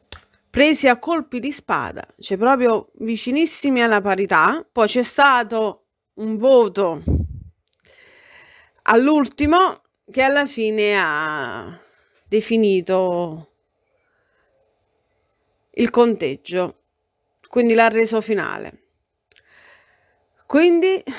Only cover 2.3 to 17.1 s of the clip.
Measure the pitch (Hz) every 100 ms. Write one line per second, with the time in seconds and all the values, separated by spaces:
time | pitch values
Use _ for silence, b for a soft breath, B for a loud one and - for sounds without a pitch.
2.3 | 190 233 262 247 220 - - 226 226 247
3.3 | 277 320 - 285 254 233 208 196 190 196
4.3 | 170 170 285 - - 208 247 233 - 277
5.3 | 254 226 226 214 - _ _ _ - 220
6.3 | 220 254 254 214 190 185 156 - - -
7.3 | - - _ _ _ b b b b b
8.3 | b b b b b - 233 269 302 262
9.3 | - 294 349 370 - _ _ - 262 269
10.3 | 285 277 240 220 214 208 202 165 151 156
11.3 | 151 123 107 98 170 b b b b _
12.3 | 214 208 226 208 185 175 185 185 175 170
13.3 | 160 151 _ _ _ _ _ _ _ _
14.3 | _ _ _ _ _ _ _ _ _ _
15.3 | _ _ _ _ - 233 240 240 202 147
16.3 | 139 - 180 175 - _ _ _